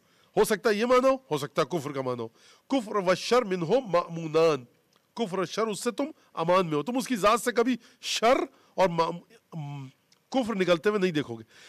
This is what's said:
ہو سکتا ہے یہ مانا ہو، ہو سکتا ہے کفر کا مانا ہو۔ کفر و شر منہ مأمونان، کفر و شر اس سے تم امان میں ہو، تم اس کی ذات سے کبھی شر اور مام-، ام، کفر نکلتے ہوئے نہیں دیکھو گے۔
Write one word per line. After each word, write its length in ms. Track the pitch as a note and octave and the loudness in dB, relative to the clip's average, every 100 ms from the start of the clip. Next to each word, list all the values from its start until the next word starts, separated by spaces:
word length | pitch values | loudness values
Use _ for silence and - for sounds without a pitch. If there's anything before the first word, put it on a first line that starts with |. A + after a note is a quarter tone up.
| _ _ _ G3 | _ _ _ 0
ہو 60 | |
سکتا 260 | G#3+ G#3+ A#3 | 2 2 0
ہے 60 | G#3 | 2
یہ 100 | A#3+ | 4
مانا 220 | B3+ C4+ | 4 4
ہو، 80 | C4+ | 0
ہو 220 | - D3+ | -2 -4
سکتا 240 | C#3+ - | -2 -2
ہے 160 | D#3 E3+ | 0 -2
کفر 140 | C3+ | -4
کا 100 | C3+ | -4
مانا 220 | B2+ A#2+ | -4 -4
ہو۔ 40 | A2+ _ _ _ - | -8 _ _ _ -4
کفر 280 | C4+ G#3 G#3 | -4 -2 -2
و 200 | F3+ F3+ | 0 0
شر 260 | - B3 | 2 0
منہ 240 | G#3 F3+ D#3+ B3+ A3+ | 2 -4 0 0 2
مأمونان، 800 | E3+ F3 E3 D#3+ D#3+ E3 C#3 A#2+ _ _ _ _ | 0 0 -8 -2 2 4 2 -6 _ _ _ _
کفر 240 | - G#3+ F#3 | -6 -4 -4
و 80 | F3 | -4
شر 220 | - A3 | -4 -4
اس 160 | F3+ | -2
سے 80 | A#3+ | -6
تم 140 | C4 C#4+ - _ | -4 -6 -8 _
امان 340 | - E3 F#3 E3+ | -6 2 2 2
میں 80 | D3 | -2
ہو، 80 | |
تم 140 | D3 B3+ | -2 -6
اس 100 | G3+ | -4
کی 80 | A3+ | 0
ذات 260 | G#3 A#3 | 2 2
سے 100 | B3 | 0
کبھی 260 | A#3+ A#3 B3 - _ | 0 0 -2 -8 _
شر 360 | - - A3+ E4 F4 _ _ | -8 0 2 2 0 _ _
اور 160 | - F#3 | 0 2
مام-، 300 | E3+ E3 F3 _ A3+ _ | 2 -2 -4 _ -20 _
ام، 360 | E3 C#3+ C#3+ C3 _ _ _ _ | -12 -12 -12 -14 _ _ _ _
کفر 260 | C4 A3+ G3 | -2 -2 -2
نکلتے 340 | F3 E3+ G#3 | 2 2 2
ہوئے 120 | G#3 | 2
نہیں 100 | F#3 | 0
دیکھو 240 | D3 A#2+ A2+ | 0 -4 -10
گے۔ 80 | A2+ - | -14 -20